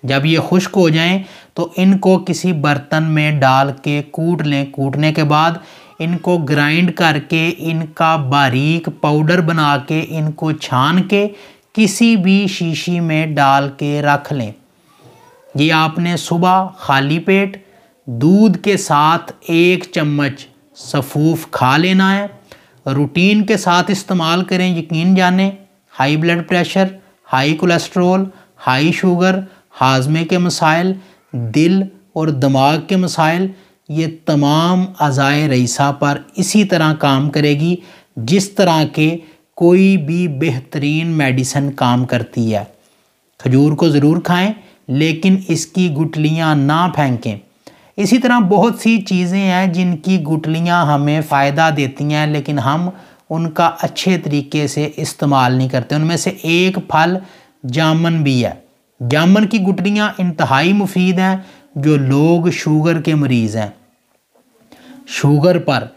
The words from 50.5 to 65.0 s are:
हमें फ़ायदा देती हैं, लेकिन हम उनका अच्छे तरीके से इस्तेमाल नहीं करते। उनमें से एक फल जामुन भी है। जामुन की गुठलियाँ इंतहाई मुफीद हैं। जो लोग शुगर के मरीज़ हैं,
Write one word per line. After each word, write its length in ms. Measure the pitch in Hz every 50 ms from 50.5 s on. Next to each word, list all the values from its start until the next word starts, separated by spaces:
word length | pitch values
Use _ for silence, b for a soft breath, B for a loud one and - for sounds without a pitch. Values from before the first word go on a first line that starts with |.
| 160 165 170 175 175 175 165
हमें 360 | 143 147 139 143 147 147 156 151
फ़ायदा 480 | - 147 139 139 143 143 147 160 160 156
देती 320 | 143 143 127 135 - 147
हैं, 220 | 147 151 151 151 151
लेकिन 300 | 151 147 135 - 151 143
हम 320 | 123 135 143 160 175 180 185 B B B B B B _
उनका 360 | 156 165 165 165 156 - 170
अच्छे 500 | 165 165 - - 165 - - - 190 185 170
तरीके 480 | - 151 143 147 139 139 - 156 147 143
से 160 | - 147 147
इस्तेमाल 720 | 151 151 - 160 - - - - 147 143 135 131 123 127
नहीं 120 | 131 131 131
करते। 260 | 127 131 120 - 143
उनमें 220 | 151 156 160 170
से 140 | 170 - - 190 - -
एक 320 | 160 165 170 180 185 190 185 180 -
फल 280 | - 156 160 170 180 190 190 B B B B B B B -
जामुन 560 | 131 123 151 160 160 160 160 165 165 165 165 156
भी 180 | 143 135 123
है। 120 | 117 98 - - _ _ _ _ _ _ _ _
जामुन 460 | 127 120 135 151 160 170 190 208 -
की 120 | 294 226 226
गुठलियाँ 540 | 185 190 196 170 180 196 208 208 208 208 196 -
इंतहाई 520 | 190 180 165 156 165 120 135 135 151 175 196
मुफीद 460 | 208 202 185 - 185 180 185 185 180
हैं। 240 | 185 190 190 190 190 B B B B B B
जो 200 | 147 139 151 156 143
लोग 520 | 139 127 135 143 147 160 170 175 165 180 -
शुगर 480 | - - 160 151 156 151 170 170 160
के 140 | - 165 156
मरीज़ 420 | 151 143 131 127 120 113 110 101 113
हैं, 140 | 107 104 - _ _ _ _ _ _ _ _ _ _ _ _ _ _ _ _ _ _ B B B B B B B